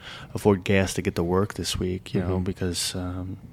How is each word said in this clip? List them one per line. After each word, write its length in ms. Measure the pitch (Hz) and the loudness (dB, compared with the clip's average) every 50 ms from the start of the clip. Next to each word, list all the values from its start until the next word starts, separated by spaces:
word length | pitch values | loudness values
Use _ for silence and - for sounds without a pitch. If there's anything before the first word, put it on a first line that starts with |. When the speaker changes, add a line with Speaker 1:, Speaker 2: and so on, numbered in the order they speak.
| - - - - - - | -12 -16 -14 -14 -12 -10
Speaker 1:
afford 320 | - - - 107 101 87 - | -4 2 6 6 6 6 4
gas 300 | - 98 95 95 92 - | 4 4 4 4 2 0
to 80 | - | -2
get 120 | 87 98 - | -2 -2 0
to 60 | - | 0
work 300 | 85 85 90 95 104 - | 2 2 4 2 2 0
this 260 | - - 85 - - - | -2 -6 -4 -4 -2 -2
week, 360 | 92 92 92 92 - - - | -2 -2 -4 -4 -6 -4 -2
you 60 | 101 | -2
know, 160 | 87 90 92 | 0 0 0
Speaker 2:
Mm-hmm. 80 | 92 90 | 0 0
Speaker 1:
because, 500 | 98 92 - 95 90 85 - - - - | -2 -2 -2 -2 -2 -2 -2 -4 -4 -4
um, 420 | 92 90 90 90 92 90 92 101 - - - | -4 -6 -6 -6 -6 -6 -8 -10 -12 -14 -18